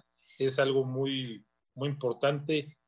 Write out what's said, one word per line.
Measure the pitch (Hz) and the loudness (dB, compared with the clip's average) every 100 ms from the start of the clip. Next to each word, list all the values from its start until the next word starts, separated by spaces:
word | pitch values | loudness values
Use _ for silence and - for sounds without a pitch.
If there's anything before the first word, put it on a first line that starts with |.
| _ - - - | _ -20 -14 -2
es | 135 135 | 0 2
algo | 135 135 | 4 4
muy, | 127 131 135 135 123 104 _ _ _ | 2 0 -2 -2 -4 -10 _ _ _
muy | - 143 | -4 -4
importante. | 143 123 117 139 147 147 151 147 - | -2 -2 2 2 2 0 0 -2 -14